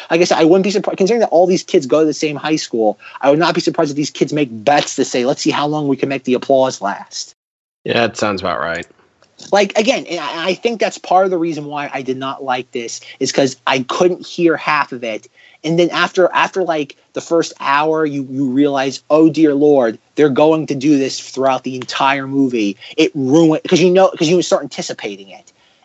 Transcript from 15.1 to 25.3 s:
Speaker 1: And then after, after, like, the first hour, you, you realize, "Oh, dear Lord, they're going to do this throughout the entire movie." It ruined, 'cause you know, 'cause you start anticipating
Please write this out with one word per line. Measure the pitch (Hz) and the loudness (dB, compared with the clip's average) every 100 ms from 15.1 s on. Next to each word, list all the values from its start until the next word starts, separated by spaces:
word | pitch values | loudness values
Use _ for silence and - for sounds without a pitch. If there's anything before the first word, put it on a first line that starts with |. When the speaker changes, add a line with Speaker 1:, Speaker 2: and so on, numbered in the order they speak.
| 107 - _ - _ | -10 -12 _ -20 _
Speaker 1:
And | 151 170 | -2 2
then | 175 | 2
after, | 151 175 - 175 | 2 -2 2 2
after, | - 170 190 | 2 0 -2
like, | 170 156 143 - _ | -2 -2 -4 -10 _
the | 143 | -10
first | - 165 160 - | -2 0 0 -4
hour, | 139 143 156 156 156 | -2 0 2 0 -2
you, | 139 131 | -4 -6
you | 135 135 | -4 -2
realize, | 131 143 139 135 131 - | 2 2 0 -4 -4 0
"Oh, | 151 160 | 4 4
dear | 151 156 | 4 2
Lord, | 139 147 139 117 104 _ | 4 4 4 4 -2 _
they're | - 147 131 | 2 2 4
going | 151 160 147 | 4 4 0
to | 135 | -2
do | 143 139 | 2 2
this | 131 - | 0 -6
throughout | - - 135 131 | -10 -2 0 0
the | 127 | -4
entire | 127 127 - 135 139 135 | -10 -8 0 0 0 -2
movie." | 139 135 120 101 95 - - | 0 2 2 -2 -4 -6 0
It | 160 - | 0 0
ruined, | 131 156 165 156 | 2 4 4 2
'cause | - 175 | 0 2
you | 180 | 4
know, | 185 190 - | 4 2 2
'cause | 160 | 0
you | 180 | 2
start | - 180 | 2 -2
anticipating | 143 - - - 110 98 98 | -4 -10 -12 -10 -10 -12 -18